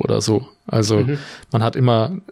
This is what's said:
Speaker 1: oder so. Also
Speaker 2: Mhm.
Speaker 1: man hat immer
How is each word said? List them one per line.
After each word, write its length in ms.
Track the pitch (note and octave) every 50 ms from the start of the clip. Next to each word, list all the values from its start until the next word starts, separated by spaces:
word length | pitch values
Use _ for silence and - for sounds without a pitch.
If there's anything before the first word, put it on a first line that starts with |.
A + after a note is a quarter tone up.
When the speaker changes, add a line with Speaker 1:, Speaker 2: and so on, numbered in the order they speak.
Speaker 1:
oder 200 | - - A2 G#2+
so. 260 | G#2 A2+ G#2+ G#2 - - _ _ _
Also 340 | - - A2+ G#2+ G#2 A2 G#2+
Speaker 2:
Mhm. 180 | B2 B2+ D3 C#3+ - - - - - _
Speaker 1:
man 120 | - A2 A2
hat 120 | A2+ -
immer 420 | - B2+ B2 A#2 A2 A2 - F#3+ F3+ - -